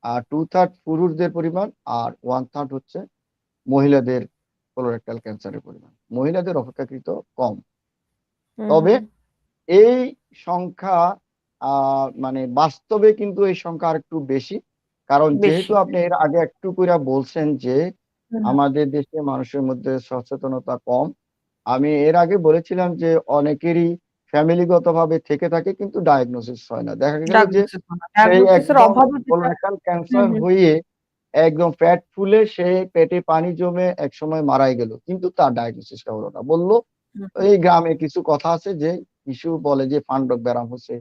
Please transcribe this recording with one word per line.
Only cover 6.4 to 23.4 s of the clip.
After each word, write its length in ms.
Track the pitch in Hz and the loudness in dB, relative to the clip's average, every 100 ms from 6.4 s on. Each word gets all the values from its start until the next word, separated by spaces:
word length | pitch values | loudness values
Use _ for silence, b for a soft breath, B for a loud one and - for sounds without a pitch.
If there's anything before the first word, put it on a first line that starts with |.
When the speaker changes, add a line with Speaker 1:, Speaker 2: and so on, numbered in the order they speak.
| 180 165 | -4 -6
Speaker 1:
অপেক্ষাকৃত 520 | 120 - 135 131 - 87 - | -8 -12 -14 -12 -12 -12 -12
কম। 220 | - 123 104 _ _ _ _ _ _ _ _ _ - | -8 -6 -6 _ _ _ _ _ _ _ _ _ -14
Speaker 2:
হুম, 120 | 214 | 0
Speaker 1:
তবে 240 | 156 165 | 2 4
Speaker 2:
হুম। 60 | 247 214 _ _ _ _ _ - | 2 0 _ _ _ _ _ 2
Speaker 1:
এই 280 | 180 220 254 254 - _ _ | 6 6 4 -2 -8 _ _
সংখ্যা, 600 | - 175 180 180 190 180 170 202 _ _ _ _ | -6 -6 -6 -10 -2 2 2 -2 _ _ _ _
আহ, 460 | 135 139 135 135 135 127 | -4 -2 0 -2 -4 -6
মানে 260 | 131 131 131 | -8 -6 -6
বাস্তবে 560 | 123 156 - _ 214 214 | 0 0 -2 _ 2 2
কিন্তু 280 | 214 202 190 202 | 2 -4 -2 -2
এই 100 | 185 | -2
সংখ্যা 340 | 170 165 170 | -8 -6 -4
আরেকটু 260 | 156 - 165 135 | -4 -6 -10 -4
বেশি, 300 | 135 123 202 _ _ _ _ _ | -6 -6 -14 _ _ _ _ _
কারণ 200 | 139 156 | 2 4
Speaker 2:
বেশি। 80 | 143 | 2
Speaker 1:
যেহেতু 320 | 202 165 185 208 | 2 0 0 0
আপনি 220 | 185 185 | 2 0
এর 160 | 175 | -2
আগে 240 | 175 156 165 | 0 0 0
একটু 280 | 160 _ 190 | -2 _ -10
কইরা 240 | 185 180 175 | -2 0 2
বলছেন 420 | 135 135 127 - 151 139 | 0 -4 -4 -4 -4 -4
যে 200 | 123 131 175 - _ _ _ | -2 -2 -2 -8 _ _ _
Speaker 2:
হুম, 100 | 113 | -6
হুম। 80 | 110 | -2
Speaker 1:
আমাদের 360 | 139 143 135 147 | 0 0 0 -2
দেশে 280 | 143 139 156 | -2 -6 -6
মানুষের 400 | 147 131 127 139 | -6 -6 -6 -4
মধ্যে 300 | 131 127 113 131 | -4 -4 -6 -6
সচেতনতা 760 | 120 127 117 139 135 131 123 123 | -6 -10 -8 -10 -8 -8 -8 -10
কম। 220 | - 123 156 - _ _ _ _ - | -4 -2 -2 -8 _ _ _ _ -4
আমি 240 | 127 147 151 | 0 0 2
এর 140 | 147 165 | 2 4
আগে 200 | 170 202 | 4 2
বলেছিলাম 520 | 160 160 165 180 180 170 | 4 2 0 -4 -2 -2
যে 140 | 165 160 - | 0 0 0
অনেকেরই 600 | 143 | 0